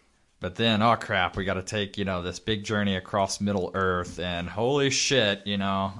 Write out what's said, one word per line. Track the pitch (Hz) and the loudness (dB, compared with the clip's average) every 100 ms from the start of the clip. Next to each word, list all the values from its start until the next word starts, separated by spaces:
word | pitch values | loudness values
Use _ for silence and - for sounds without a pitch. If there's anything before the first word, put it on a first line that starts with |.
| _ _ _ _ | _ _ _ _
but | 92 101 | -8 0
then, | 113 104 | 2 4
oh | 117 113 | 4 4
crap, | - 98 87 104 | 2 2 2 0
we | 95 | -2
gotta | 92 | -2
take, | 92 107 95 - | -2 -4 -4 -4
you | 95 | -2
know, | 90 | -2
this | 87 87 | -4 -6
big | - 107 101 | -4 -4 -2
journey | 104 101 92 | 0 2 0
across | - 104 98 - | 0 0 0 0
Middle | 101 101 90 | 0 0 -2
Earth, | 95 92 90 87 82 | 0 0 0 -2 -6
and | 90 87 87 | -4 -4 -4
holy | 104 120 143 139 | -2 0 2 2
shit, | 135 - 135 104 98 101 | 2 2 4 4 2 -2
you | 101 | -2
know, | 98 98 98 | 0 0 -2